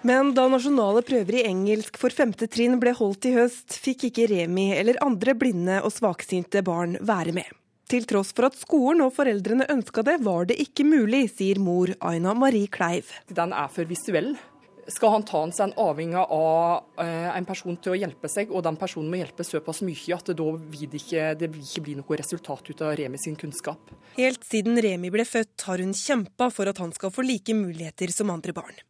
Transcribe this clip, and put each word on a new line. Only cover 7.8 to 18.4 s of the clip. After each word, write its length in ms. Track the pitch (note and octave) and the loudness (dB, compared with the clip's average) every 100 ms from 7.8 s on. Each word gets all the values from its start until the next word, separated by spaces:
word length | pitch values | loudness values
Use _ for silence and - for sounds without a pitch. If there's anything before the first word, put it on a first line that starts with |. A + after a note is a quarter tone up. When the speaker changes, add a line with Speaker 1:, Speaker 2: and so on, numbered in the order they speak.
| - | -2
Speaker 1:
Til 220 | B3 A3+ | -2 2
tross 220 | G3+ G3 | 0 0
for 140 | - B3+ | 2 0
at 100 | - | 0
skolen 460 | - D#4 B3+ E4 | 0 2 4 4
og 80 | C4 | 4
foreldrene 540 | C4 C#4 G3+ F#3 A#3+ C4 | 2 2 2 2 2 2
ønska 320 | C#4 G#3+ A3 | 0 0 0
det, 140 | A3+ E4 G#3+ | 2 2 2
var 220 | F3 F3+ | 2 0
det 80 | - | 0
ikke 240 | C#4+ - D4 | -2 2 6
mulig, 400 | D#4 G#3+ C4+ A#3 - | 6 6 2 2 0
sier 240 | F#3+ G3 | 0 2
mor 300 | F#3+ F3+ F3+ F#3+ | 2 2 2 0
Aina 320 | E3+ E3+ F3+ | -2 0 0
Marie 320 | A3+ C4+ A3+ G3+ | 4 4 4 0
Kleiv. 420 | - F3 F3 - - - | 0 0 0 -6 -18 -8
Speaker 2:
Den 240 | F3 E3+ | -4 -2
er 160 | - C#3+ | -2 -4
for 160 | - E3 | -4 -4
visuell. 460 | E3+ - E3+ A3 C4+ - - - - - | -4 0 0 0 -6 -10 -20 -20 -20 -12
Skal 240 | - A3 | 2 4
han 120 | G#3+ G#3+ | 4 0
ta 160 | E3+ | -2
den, 100 | D#3+ | -2
så 80 | F3 | -2
er 60 | F#3+ | -2
han 100 | G#3 | 2
avhengig 400 | G3 D3 E3 F3 | 0 0 -2 0
av, 680 | F3+ D#3 D#3+ D#3+ E3+ F3 - - | 0 2 2 4 2 0 -4 -6
eh, 300 | E3+ E3 F3 | -4 -4 -4
en 160 | D#3+ F3+ | -4 -6
person 300 | F#3 F#3 F3 | -8 -8 -6
til 160 | F#3+ | -2
å 40 | F#3 | -2
hjelpe 260 | E3+ - D3+ | -4 -6 -6
seg, 180 | G#3 | -4